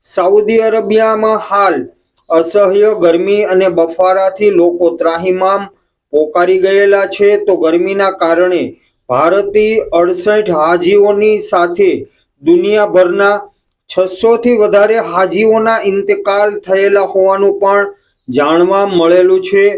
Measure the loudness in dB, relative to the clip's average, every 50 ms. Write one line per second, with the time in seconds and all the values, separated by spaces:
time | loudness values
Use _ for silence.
0 | _ -6 -4 -2 0 2 2 2 2 2 0 0 0 0 -2 -2 -2 0 0 0
1 | 2 0 0 0 0 -2 -2 -2 -4 -4 -2 0 0 0 0 -2 -6 -10 _ _
2 | _ _ _ _ _ _ 0 0 0 2 2 2 2 2 2 2 2 0 0 0
3 | 0 2 2 2 0 0 0 -2 0 0 0 0 0 0 0 0 -2 -2 0 -2
4 | 0 0 2 0 0 -2 -2 0 0 2 2 2 2 2 0 0 -2 -2 -2 0
5 | -2 -2 -2 -2 -2 -2 -2 0 0 0 0 -2 -4 -10 _ _ _ _ _ _
6 | _ _ -2 -2 -2 0 0 0 0 2 2 0 0 2 2 2 2 2 2 0
7 | 0 -4 -2 0 2 2 2 2 0 -2 0 0 0 0 0 0 -2 -2 -2 -2
8 | -2 -2 -2 -2 -2 0 2 0 0 0 0 -2 -4 -6 -10 _ _ _ _ _
9 | _ -4 -2 0 0 0 0 0 -2 -2 0 0 0 0 0 -2 -4 -2 -2 0
10 | 0 0 -2 -2 -2 0 0 0 0 -2 -2 -2 0 0 0 0 0 2 2 2
11 | 2 2 2 0 0 0 0 -2 -4 -4 -2 -2 -2 -2 0 0 0 0 0 -4
12 | -8 _ _ _ _ _ _ _ 0 2 2 2 2 0 0 0 0 2 2 2
13 | 2 2 0 0 0 0 0 -2 -6 -14 _ _ _ _ _ _ _ _ -4 -2
14 | -2 -2 -2 -2 0 0 0 2 2 0 2 2 0 2 2 2 2 2 0 -2
15 | -2 -4 -2 -2 -2 0 0 0 0 2 2 2 0 0 -2 -2 -2 -2 -2 -2
16 | -2 -2 -4 -2 -2 -2 0 0 0 -2 -2 -6 -4 -2 -2 0 2 2 2 0
17 | 0 0 0 0 0 2 0 2 0 0 0 0 0 0 0 0 -2 -4 -8 _
18 | _ _ _ _ _ -6 -2 -2 0 0 2 0 0 0 0 -2 -2 0 0 0
19 | 2 2 4 4 4 2 2 0 -2 -2 0 2 2 0 -2